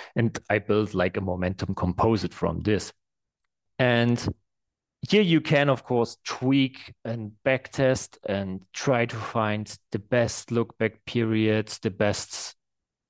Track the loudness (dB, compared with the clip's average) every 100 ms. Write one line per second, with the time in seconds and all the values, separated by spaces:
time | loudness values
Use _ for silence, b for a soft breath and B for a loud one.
0 | B -2 0 -2 -2 -2 2 0 2 0
1 | 0 -2 -4 -2 -2 -2 -4 -2 -2 0
2 | 2 2 -2 -4 -4 -2 -2 -2 -4 -14
3 | _ _ _ _ _ _ _ 0 2 4
4 | 2 0 -4 -8 _ _ _ _ _ _
5 | 0 4 4 2 4 2 4 2 0 0
6 | 0 -4 -12 -4 2 2 2 -2 -20 -12
7 | -8 -8 -8 -4 0 0 -2 0 2 2
8 | -4 -10 -4 -4 -4 -8 -12 -6 0 2
9 | 0 -4 -6 -2 0 -2 -6 -12 _ -8
10 | -2 0 0 -2 -4 -2 -2 -2 -2 -4
11 | -6 -2 0 2 2 2 -2 -4 -4 0
12 | 0 0 -4 -10 -12 -14 _ _ _ _
13 | _